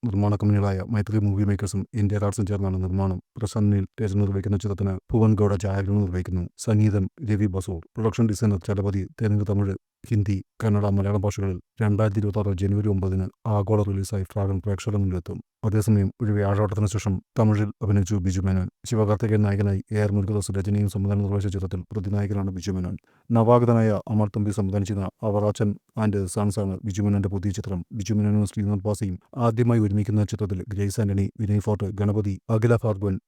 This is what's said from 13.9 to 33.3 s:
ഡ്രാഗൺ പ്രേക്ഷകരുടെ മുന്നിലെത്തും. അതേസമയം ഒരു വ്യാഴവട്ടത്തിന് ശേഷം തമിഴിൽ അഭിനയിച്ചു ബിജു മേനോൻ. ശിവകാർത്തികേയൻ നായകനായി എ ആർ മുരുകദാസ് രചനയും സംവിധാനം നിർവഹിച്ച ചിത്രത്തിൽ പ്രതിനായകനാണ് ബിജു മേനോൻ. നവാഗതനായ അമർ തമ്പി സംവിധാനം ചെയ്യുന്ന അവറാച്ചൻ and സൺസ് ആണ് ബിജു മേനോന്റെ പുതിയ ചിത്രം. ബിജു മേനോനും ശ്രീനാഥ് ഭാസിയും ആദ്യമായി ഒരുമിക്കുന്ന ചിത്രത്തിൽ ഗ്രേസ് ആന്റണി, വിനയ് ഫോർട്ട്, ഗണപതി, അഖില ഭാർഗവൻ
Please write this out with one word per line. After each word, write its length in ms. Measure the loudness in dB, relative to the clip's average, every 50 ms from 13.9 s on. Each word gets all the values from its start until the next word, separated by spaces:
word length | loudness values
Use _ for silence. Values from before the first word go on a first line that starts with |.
| -2 -4 -4 -4 -4 -4 -6
ഡ്രാഗൺ 380 | -4 -4 -4 -2 0 -2 -2
പ്രേക്ഷകരുടെ 380 | -2 -2 -4 -2 -2 -2 0 0
മുന്നിലെത്തും. 420 | 0 0 0 -2 -6 -8 -10 -12 -12 _ _ _ -4
അതേസമയം 460 | 0 2 2 4 4 4 4 4 2 0 _
ഒരു 120 | -2 0 0
വ്യാഴവട്ടത്തിന് 540 | 0 2 2 2 0 0 0 0 0 0
ശേഷം 360 | 0 0 -2 -2 0 -2 -2 -4 _ _ 2
തമിഴിൽ 340 | 2 4 4 2 0 -2 -4 _ -2
അഭിനയിച്ചു 320 | 0 2 2 2 2 0
ബിജു 260 | 0 0 0 -2 0
മേനോൻ. 280 | 0 0 0 0 -2 -4 _ _ _
ശിവകാർത്തികേയൻ 560 | -4 0 0 2 2 2 0 0 0 2 2 2
നായകനായി 400 | 2 2 0 0 0 0 -2 -4 _ -2
എ 40 |
ആർ 160 | 0 0 2 2
മുരുകദാസ് 400 | 0 0 0 -2 -2 -2 -4 -4
രചനയും 360 | -4 -2 0 0 2 0 0
സംവിധാനം 340 | 0 -2 -2 0 0 0 0
നിർവഹിച്ച 260 | 0 -2 -2 -2 -2
ചിത്രത്തിൽ 360 | -4 -4 -6 -4 -6 -6 -8 _ -8
പ്രതിനായകനാണ് 580 | -6 -4 -2 -2 -2 -2 -2 -2 -2 -2 -4
ബിജു 200 | -4 -6 -6 -4
മേനോൻ. 260 | -4 -2 -4 -4 -6 -10 _ _ _ _ _ _
നവാഗതനായ 680 | 2 2 6 6 6 6 6 4 4 4 4 4 2 0 -2 -2
അമർ 200 | 0 0 0 0
തമ്പി 220 | 0 -2 -2 -2
സംവിധാനം 340 | -2 -2 -2 0 0 -2 -2
ചെയ്യുന്ന 260 | -2 -2 -4 -4 -6 _ _ -4
അവറാച്ചൻ 520 | -2 0 2 0 0 0 0 0 -2 -2 -4 _ _ _ -2
and 260 | 0 0 0 0 -2
സൺസ് 320 | -2 -2 -2 -2 -2 0 -2
ആണ് 200 | -2 -4 -4 -4 -6
ബിജു 180 | -6 -4 0 0
മേനോന്റെ 260 | 2 2 2 0 0
പുതിയ 220 | -2 -2 -4 -4
ചിത്രം. 340 | -4 -4 -6 -6 -6 -6 -8 _ -8
ബിജു 220 | -10 -4 -2 0
മേനോനും 320 | 0 2 2 2 2 0
ശ്രീനാഥ് 340 | 0 -2 -4 -2 -2 -2 -2
ഭാസിയും 380 | -2 -2 -4 -2 -4 -6 -6 -8 _ _ -6
ആദ്യമായി 440 | 0 0 0 2 2 2 2 4 4
ഒരുമിക്കുന്ന 440 | 2 2 2 0 0 0 0 0 0
ചിത്രത്തിൽ 400 | 0 -2 -6 -4 -4 -4 -6 -6 -8
ഗ്രേസ് 320 | -6 -4 -4 -2 -2 0
ആന്റണി, 300 | 0 0 2 0 0 0 -2 -4
വിനയ് 200 | -2 0 0 0
ഫോർട്ട്, 240 | 2 0 0 0 -2
ഗണപതി, 560 | -4 -2 0 0 2 2 2 0 -2 -4 -6 _ -2
അഖില 260 | 0 2 4 4 2
ഭാർഗവൻ 440 | 4 2 0 -2 0 -2 -2 -2 -4 _ _